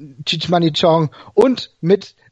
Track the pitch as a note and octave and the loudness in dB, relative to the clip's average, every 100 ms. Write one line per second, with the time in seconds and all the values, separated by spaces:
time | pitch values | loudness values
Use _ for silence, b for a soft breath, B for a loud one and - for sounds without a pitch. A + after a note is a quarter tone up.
0 | D3 C3 - E3 D#3 F3 E3 D3+ F3 E3 | -20 -14 -8 -6 -2 0 0 2 2 2
1 | D#3 B B - B3+ B3 - _ D#3+ G3 | 0 B B -2 0 -2 -6 _ 0 0
2 | - _ _ | -2 _ _